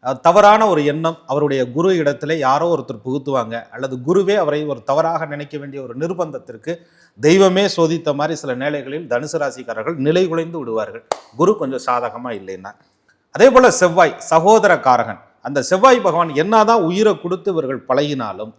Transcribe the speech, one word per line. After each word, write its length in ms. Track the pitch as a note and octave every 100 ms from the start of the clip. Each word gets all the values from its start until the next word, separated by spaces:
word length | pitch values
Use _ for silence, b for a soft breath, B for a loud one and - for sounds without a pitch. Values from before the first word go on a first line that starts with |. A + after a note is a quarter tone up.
அஹ், 160 | B2 C3+
தவறான 420 | E3+ F#3+ G#3 G#3+ A3
ஒரு 140 | D#3+ D3
எண்ணம் 320 | D3+ E3 E3 -
அவருடைய 400 | C#3 D3 C3+ B2
குரு 180 | B2+ F3+ F3+
இடத்திலே 400 | C#3+ C3+ D3 E3
யாரோ 300 | C3 C#3 E3+
ஒருத்தர் 320 | D#3+ B2+ A2+ B2+
புகுத்துவாங்க, 500 | C#3 C3+ C3+ A2 A#2 -
அல்லது 260 | A2+ C3 B2+ B2
குருவே 280 | F#3 F#3+ G#3
அவரை 300 | D#3 D3 D3+
ஒரு 180 | C3
தவறாக 420 | - C#3 E3 E3 D#3
நினைக்க 320 | C#3+ D3 D3
வேண்டிய 220 | C#3+ C#3
ஒரு 120 | B2+ A#2+
நிர்பந்தத்திற்கு 800 | E3 F3 E3 C3+ - A2+ - E3+ b b b _
தெய்வமே 460 | C#3+ F#3+ F#3+ F#3 G3+ -
சோதித்த 380 | E3 E3 D3+
மாதிரி 220 | C#3 D#3 D#3
சில 180 | C#3+ B2
நிலைகளில் 420 | C#3 D3 C3 D3 D#3
தனுசு 300 | A#2+ D3 E3
ராசிக்காரர்கள் 540 | C#3+ B2+ A#2 A2 A2+ E3 C#3
நிலை 160 | F3 F#3
குலைந்து 300 | E3 E3 E3
விடுவார்கள், 440 | B2 A2 G#2 G2 _ - - A2+
குரு 160 | F3+ G#3+
கொஞ்சம் 240 | C#3 C3 -
சாதகமா 440 | B2 A#2+ A2 B2 G#2+
இல்லைன்னா. 320 | F#2+ F#2+ G2 - _ _ _ _ _ D3
அதே 120 | B3
போல 200 | B3 B3+
செவ்வாய் 440 | - F3+ E3 D#3+ -
சகோதர 560 | - E3 F3 A3 G3+ D#3+ C3
காரகன். 340 | B2 A2+ G#2 _ _
அந்த 200 | B2 C#3+
செவ்வாய் 440 | B2 F#3 B3+ B3+ G3
பகவான் 280 | D#3+ E3 C#3
என்னதான் 400 | F3+ A3 G#3+ A#3 E3
உயிரை 240 | F3+ G#3+ F#3
கொடுத்து 300 | F3 F3+ G3+
இவர்கள் 300 | E3+ C3+ C3 -
பழகினாலும் 680 | C3 D3 C#3 A2 F#2+ A2